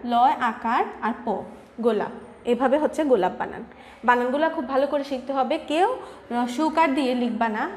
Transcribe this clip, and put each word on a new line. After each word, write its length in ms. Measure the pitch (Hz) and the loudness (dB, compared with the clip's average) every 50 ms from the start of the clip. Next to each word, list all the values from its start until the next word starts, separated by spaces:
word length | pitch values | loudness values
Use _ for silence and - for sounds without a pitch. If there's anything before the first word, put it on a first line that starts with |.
| - | -2
লয় 280 | 240 240 233 247 277 302 - | 2 4 6 6 4 4 2
আকার 440 | 269 226 220 - - 226 240 294 427 427 - - | 0 -2 -2 -2 -2 0 0 0 0 -2 -4 -4
আর 100 | 240 214 233 - - | -4 -4 -4 -4 -4
প, 180 | 233 196 - - - - - - - - - | -4 -4 -4 -6 -12 -16 -18 -20 -18 -10 -2
গোলাপ। 300 | 220 240 226 202 - - - - - - - - - | 0 0 0 0 -2 -4 -8 -14 -16 -18 -20 -10 -2
এভাবে 340 | 240 247 240 269 254 262 302 | -2 0 2 4 2 2 2
হচ্ছে 260 | 302 285 - - 320 | 2 0 0 0 2
গোলাপ 280 | 285 254 202 175 180 - - | 4 4 4 4 0 -2 -4
বানান। 260 | - - - - 233 - - - - - - - - | -8 -8 -8 -12 -14 -16 -18 -20 -20 -20 -20 -2 2
বানানগুলো 460 | 226 240 247 240 254 254 294 320 320 | 2 2 4 2 0 2 2 2 0
খুব 180 | 320 320 262 240 | 0 -2 -6 -2
ভালো 180 | 269 262 277 | 0 0 0
করে 180 | 285 294 285 277 | 2 0 -2 -2
শিখতে 280 | 277 277 247 240 - | -4 -6 -6 -6 -4
হবে। 260 | 269 269 254 233 302 311 | -2 -2 0 0 -2 -4
কেউ 380 | - - 294 320 370 453 523 466 - - - - - - | -2 -2 2 2 2 2 2 -4 -8 -14 -16 -18 -12 -6
রস্বইকার 640 | 233 240 247 247 - - 320 311 311 330 330 311 262 | -4 -2 -2 -2 0 0 0 0 2 2 2 4 2
দিয়ে 200 | 311 277 247 262 | 2 2 0 0
লিখবা 340 | 247 240 240 208 - 233 220 | 0 0 -2 0 0 -2 0
না 220 | 214 220 269 359 403 | 0 -2 -4 -4 -6